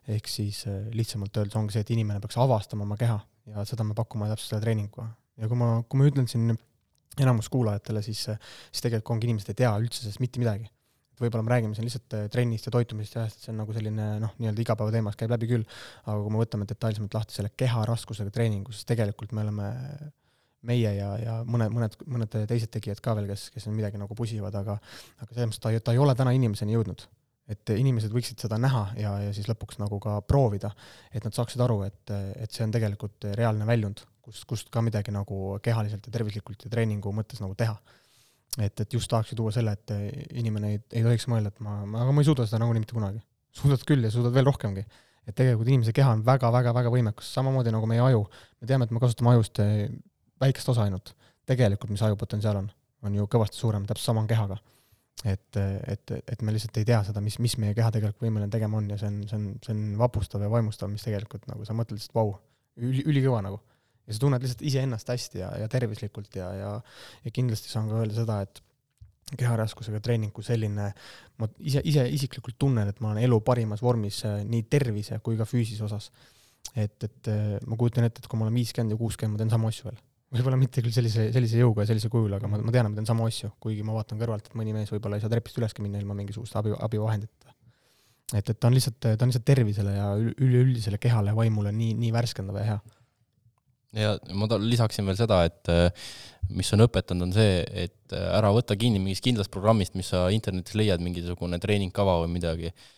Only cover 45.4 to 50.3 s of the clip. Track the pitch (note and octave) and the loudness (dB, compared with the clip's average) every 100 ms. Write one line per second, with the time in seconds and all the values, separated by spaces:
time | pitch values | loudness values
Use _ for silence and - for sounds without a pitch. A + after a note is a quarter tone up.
45.4 | C3 A2+ A2+ C3+ A2+ A2+ C3+ A2 G#2+ C3+ | 2 4 4 4 4 4 4 6 4 4
46.4 | A#2 A#2+ A#2+ A#2+ A#2+ B2 A2 - - - | 4 4 4 2 2 2 2 -2 -6 -2
47.4 | C3+ C3 A#2 A2 A2 A#2 B2+ A#2+ G2+ - | 0 2 2 0 2 4 6 4 2 -6
48.4 | - _ A#2 C3+ A#2 A2+ B2 A2+ A#2+ A#2+ | -20 _ 0 2 2 2 2 4 6 6
49.4 | A2 - G#2 G#2+ G#2 - - _ _ | 6 2 2 2 0 -6 -16 _ _